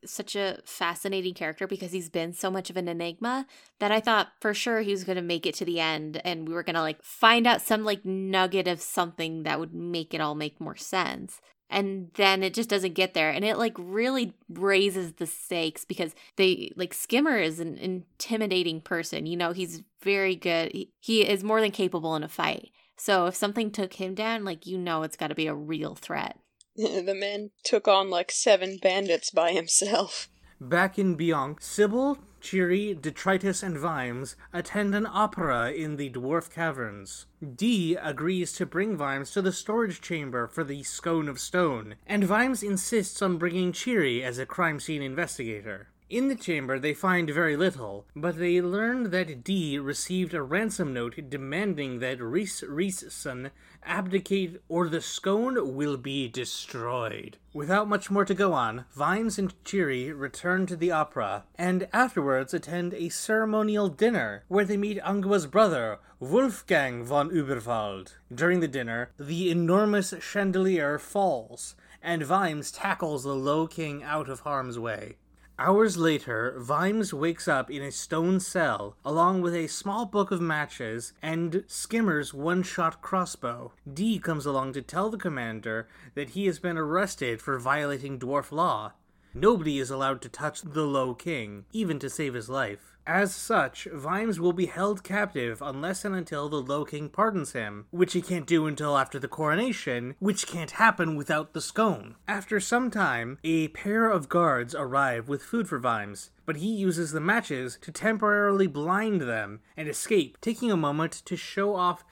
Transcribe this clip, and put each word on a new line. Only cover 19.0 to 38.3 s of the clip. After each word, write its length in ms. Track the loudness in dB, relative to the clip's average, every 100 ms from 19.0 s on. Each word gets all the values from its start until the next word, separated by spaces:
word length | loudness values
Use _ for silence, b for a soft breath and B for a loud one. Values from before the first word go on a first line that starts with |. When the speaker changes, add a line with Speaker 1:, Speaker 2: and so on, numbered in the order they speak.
| -2 -4 -4
Speaker 1:
You 100 | 0
know, 160 | 0
he's 300 | -2 -6 -8 -16 _
very 360 | 0 2 2 2
good. 360 | 2 0 0
He, 200 | -4 -10 _
he 280 | 2 6 6
is 160 | 4
more 160 | 4 4
than 120 | 4
capable 440 | 2 0 0 0 -2
in 60 |
a 60 | -4
fight. 420 | -2 0 -2 -8 b b -6
So 300 | 2 4 4
if 80 |
something 360 | 2 -2 0 -2
took 240 | -2 -4
him 200 | -4 -6
down, 300 | -4 -2 -4
like, 200 | -4 -8
you 140 | -6 -4
know 240 | -2 -2
it's 140 | -2 -4
gotta 160 | -4
be 140 | -2 -2
a 60 |
real 400 | -2 -4 -4 -6
threat. 440 | -8 -6 -4 -4 -8
Speaker 2:
<laughs> 40 | _ _ _ -4
The 400 | -2 0 -2 -2
man 340 | -4 -4 -8 -8
took 240 | 2 4 6
on, 220 | 6 4
like, 200 | 0 0
seven 480 | 2 6 6 4 0
bandits 500 | 2 2 2 2 2
by 220 | 2 4
himself. 760 | 2 2 2 4 2 0 -6 -12 b b -16
Speaker 3:
Back 380 | 0 2 4 4
in 160 | 2
Beyond, 420 | 2 2 2 0 -6
Sybil, 580 | -4 2 4 4 2 0 -8 _
Cheery, 540 | -4 0 2 2 0
Detritus, 680 | -4 -6 -2 2 2 2 -2
and 160 | -4 -4
Vimes 580 | -2 -2 -4 -4 -8 -12 B
attend 420 | -8 -4 -2 0
an 120 | 0 0
opera 640 | 0 0 0 0 2 0
in 240 | -2 -4 -4
the 140 | -6
Dwarf 420 | -4 -2 -2 -2
Caverns. 720 | -4 -4 -2 -6 -8 -14 -16 -18 _ -12
Dee 420 | 0 2 4 2 0
agrees 560 | -2 -2 0